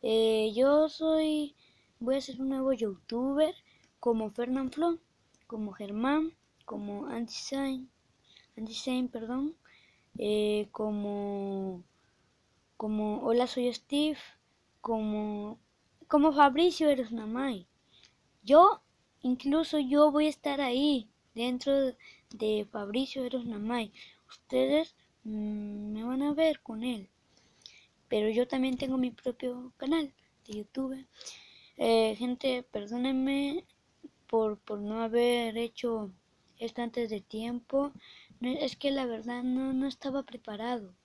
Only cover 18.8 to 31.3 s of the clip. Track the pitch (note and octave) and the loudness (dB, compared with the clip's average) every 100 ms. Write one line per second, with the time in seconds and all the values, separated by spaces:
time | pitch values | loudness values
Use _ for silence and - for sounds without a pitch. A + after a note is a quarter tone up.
18.8 | _ _ _ _ B3+ B3+ C#4 D4+ D#4+ D4+ | _ _ _ _ -4 -2 2 2 2 0
19.8 | C4 D4 D4+ C#4+ D4+ C#4+ D4 C#4 C4+ B3 | 2 6 6 6 2 0 -4 -2 0 2
20.8 | D4 C#4 G#3+ _ _ - A#3+ B3+ C#4 C#4 | 2 2 -2 _ _ -6 -4 -2 0 2
21.8 | C4 B3 - - _ G#3 G#3+ G#3+ G#3 G#3 | 2 -4 -20 -20 _ -6 -2 -2 -2 -8
22.8 | G3+ G#3+ C4+ C4+ B3 B3+ A#3+ G#3 G#3+ A#3+ | -4 -4 -4 -4 -4 -4 -6 -6 -4 -4
23.8 | G#3+ - - _ _ - _ B3+ C4 D4 | -4 -10 -20 _ _ -20 _ 0 4 2
24.8 | D#4+ _ _ _ A3 G#3+ G#3 G#3 G#3 G#3 | 0 _ _ _ -10 -6 -4 -6 -8 -8
25.8 | G#3 G#3+ A3+ C4 C#4+ D4 D#4+ D4+ - A3 | -8 -8 -4 -2 -2 2 2 2 -6 -6
26.8 | B3 A3+ G3 _ _ _ _ _ - - | -4 -6 -10 _ _ _ _ _ -20 -20
27.8 | _ _ _ G#3+ G#3+ A3 B3 C4+ C4 B3+ | _ _ _ 0 2 2 0 0 0 -2
28.8 | C4+ C4 B3+ A#3 B3+ B3 B3+ B3 B3+ _ | -2 0 -2 -2 -8 -6 -6 -8 -12 _
29.8 | C4+ E4 C#4+ _ _ _ - G#3+ G#3 - | 0 0 0 _ _ _ -12 -12 -8 -6
30.8 | C4 C4 C4+ _ - | -6 -6 -14 _ -18